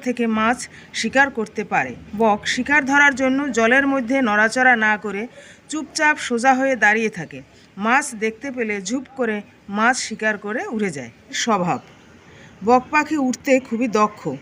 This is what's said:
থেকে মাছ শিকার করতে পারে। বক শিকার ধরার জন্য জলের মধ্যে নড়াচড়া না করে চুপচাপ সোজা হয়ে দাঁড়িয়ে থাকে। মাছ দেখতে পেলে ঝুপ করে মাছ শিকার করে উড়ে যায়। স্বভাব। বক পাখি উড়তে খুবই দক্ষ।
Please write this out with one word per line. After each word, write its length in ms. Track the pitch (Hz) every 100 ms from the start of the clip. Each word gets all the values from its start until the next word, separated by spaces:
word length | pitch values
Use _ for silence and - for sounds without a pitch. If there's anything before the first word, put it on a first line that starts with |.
| 254
থেকে 180 | 240 233
মাছ 320 | 220 220 247 - - -
শিকার 340 | - 226 254 277 254
করতে 260 | 208 - -
পারে। 200 | 185 127 117 - 208
বক 220 | 226 208 -
শিকার 280 | 247 247 302 262
ধরার 220 | 285 285 262
জন্য 240 | 262 269 285 220
জলের 280 | 226 262 277
মধ্যে 300 | 269 226 269
নড়াচড়া 520 | 240 208 214 254 254 233
না 180 | 214 214
করে 240 | 214 196 240 - - - -
চুপচাপ 460 | 311 269 - 302 302 -
সোজা 240 | 233 262 254
হয়ে 160 | 269 247
দাঁড়িয়ে 360 | 208 220 220 180
থাকে। 200 | 147 131 131 - - 190
মাছ 280 | 220 269 285 214
দেখতে 240 | 220 220 277 247
পেলে 200 | 220 202 185
ঝুপ 180 | 269 247 -
করে 180 | 226 208 - _ -
মাছ 260 | 202 233 247 -
শিকার 280 | 220 214 208
করে 240 | 208 233 403 220
উড়ে 140 | 202 143
যায়। 140 | 117 - - 269
স্বভাব। 360 | 240 208 170 127 - - - - - - - - 196
বক 180 | 247 -
পাখি 260 | 302 294 302
উড়তে 360 | 254 - 285 262 262
খুবই 200 | 226 254 214
দক্ষ। 220 | 208 - 160 139